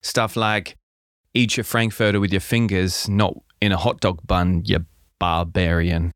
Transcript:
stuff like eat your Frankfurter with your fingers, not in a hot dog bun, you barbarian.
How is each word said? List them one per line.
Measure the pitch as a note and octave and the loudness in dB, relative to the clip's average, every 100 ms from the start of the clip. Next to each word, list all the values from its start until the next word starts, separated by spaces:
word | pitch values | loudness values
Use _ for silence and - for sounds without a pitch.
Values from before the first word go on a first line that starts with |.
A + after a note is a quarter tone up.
stuff | - - A2 - | -4 -2 -2 0
like | A2 G#2+ F#2 - _ _ _ _ _ | 0 -2 -4 -18 _ _ _ _ _
eat | B2 A#2+ - | 0 0 0
your | |
Frankfurter | A2+ A#2+ A2+ - G#2+ G2+ | -2 0 0 2 2 2
with | G2 | 2
your | F#2+ | 0
fingers, | - A#2 A#2 F#2+ F#2 - - | 0 0 0 2 0 -2 -2
not | G2+ G#2 - _ _ | 2 2 0 _ _
in | G#2 | 0
a | F#2 | 0
hot | A2 - | 0 0
dog | G2 F2 - | -2 -2 -2
bun, | F#2 F2+ F2+ | 0 2 0
you | E2+ F2 E2+ _ _ _ | 0 -2 -2 _ _ _
barbarian. | F2+ E2 E2+ F2+ F2 E2+ E2+ E2+ E2+ | -2 0 -2 0 0 2 0 0 -2